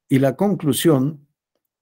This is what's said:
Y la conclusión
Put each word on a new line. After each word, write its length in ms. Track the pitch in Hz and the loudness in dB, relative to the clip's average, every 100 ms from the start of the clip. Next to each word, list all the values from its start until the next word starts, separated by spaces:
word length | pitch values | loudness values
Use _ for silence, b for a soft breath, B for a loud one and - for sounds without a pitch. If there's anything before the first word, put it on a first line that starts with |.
| _ | _
Y 120 | 131 | 0
la 160 | 135 127 | 0 0
conclusión 920 | 202 170 151 - 170 135 139 160 _ _ _ _ _ _ | -2 -2 -2 0 2 2 0 -6 _ _ _ _ _ _